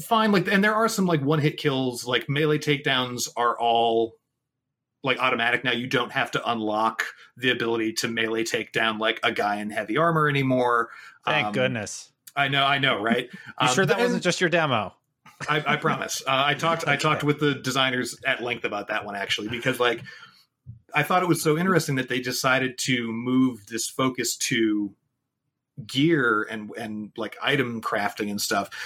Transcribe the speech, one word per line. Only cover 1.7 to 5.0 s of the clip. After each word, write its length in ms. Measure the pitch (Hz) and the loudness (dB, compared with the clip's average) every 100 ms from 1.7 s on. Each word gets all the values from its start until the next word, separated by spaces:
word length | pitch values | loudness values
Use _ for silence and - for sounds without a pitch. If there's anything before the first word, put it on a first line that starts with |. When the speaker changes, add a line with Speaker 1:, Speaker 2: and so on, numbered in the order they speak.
| 135 131 120 120 | 0 -2 -4 0
Speaker 1:
like, 220 | 123 127 | 0 0
melee 300 | 139 156 151 | 0 0 0
takedowns 720 | 147 143 143 131 123 123 - 113 | 0 0 2 0 0 -4 -6 0
are 200 | 120 - | 0 2
all, 580 | 117 117 117 117 113 - _ _ _ _ _ _ _ _ | 2 2 4 2 0 -4 _ _ _ _ _ _ _ _